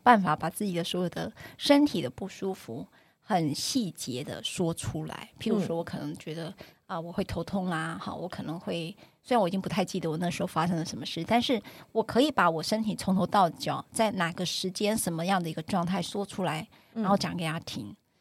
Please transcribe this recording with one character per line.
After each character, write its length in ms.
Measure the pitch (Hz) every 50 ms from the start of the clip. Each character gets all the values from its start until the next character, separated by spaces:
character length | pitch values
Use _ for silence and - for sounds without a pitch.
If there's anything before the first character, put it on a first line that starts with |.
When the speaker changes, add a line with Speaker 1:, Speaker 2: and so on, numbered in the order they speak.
| -
Speaker 1:
办 180 | 240 240 208
法 140 | 185 160 151
把 140 | - - -
自 160 | - - 214
己 80 | 202 175
的 80 | 170 165
所 200 | - - 180 180
有 60 | 170
的 220 | - - 165 214 - - - - -
身 280 | - - - 285 285 294
体 160 | 285 - 180
的 80 | 139 123
不 180 | - - 202
舒 280 | 190 - - 196 190 185
服 320 | - - - - - - - _ - _ _ _ _
很 340 | _ - 202 175 160 147 147
细 360 | - - - - 262 226 170
节 340 | - - - - 120 123 110
的 180 | - 104 - -
说 300 | - - - 180 165 165
出 320 | - - - - 156 156
来。 260 | - - - - - _ -
譬 120 | - 220
如 100 | 226 208
说 160 | - - 165
我 80 | 165 175
可 140 | - - 165
能 160 | 147 147 160
觉 180 | 151 - 165 156
得， 140 | 165 165 170
Speaker 2:
嗯。 60 | 196 - - - - _ _ -
Speaker 1:
啊， 100 | 190 165
我 140 | 165 170 175
会 100 | - 185
头 200 | - - - 170
痛 220 | - - 202 185
啦， 320 | 180 170 156 160 165 165 196
哈， 140 | - - 165
我 120 | 156 160
可 180 | 185 - - -
能 140 | 156 160 185
会， 380 | - 202 180 170 160 170 202 - - - _ _ _
虽 120 | - 254
然 60 | 233 196
我 40 |
已 40 | 170
经 100 | 196 190
不 80 | - 175
太 160 | - 202 180
记 160 | 175 - 185
得 100 | 160 165
我 60 | 151
那 140 | 160 180 175
时 120 | 170 - 170
候 40 |
发 200 | - - 160 165
生 80 | 175 180
了 80 | 160 151
什 140 | - -
么 80 | - -
事， 180 | - - 165 165
但 200 | - 220 240 233
是 180 | - 262 208 - - - - - _ -
我 100 | 226 226
可 160 | - - 226
以 120 | 277 311
把 180 | 277 - 185 175
我 140 | 180 160 -
身 200 | - 214 220 220
体 140 | 214 170
从 180 | - - - 190
头 120 | 185 175
到 240 | - - 208 185 165
脚 340 | - - - 151 147 - - _ -
在 180 | - 220 208 -
哪 200 | 185 170 165 170
个 140 | - 180
时 240 | 165 - - - 185
间 260 | 180 - 214 202 220
什 160 | 220 - 185 170
么 140 | 160 170
样 160 | 185 196 185 170
的 80 | 160
一 20 | 156
个 80 | 165
状 240 | 160 - - 180 170
态 160 | 170 185 190
说 240 | 165 - - 202 202
出 200 | - - - 185
来， 220 | 160 156 156 - - - - _ _ -
Speaker 2:
嗯。 80 | 226 214
Speaker 1:
然 80 | 190
后 40 | 202
讲 220 | 196 - 170 175
给 80 | 175 170
他 160 | 156 156 170
听。 340 | - - - - 107 104 202 _ _ _ _ _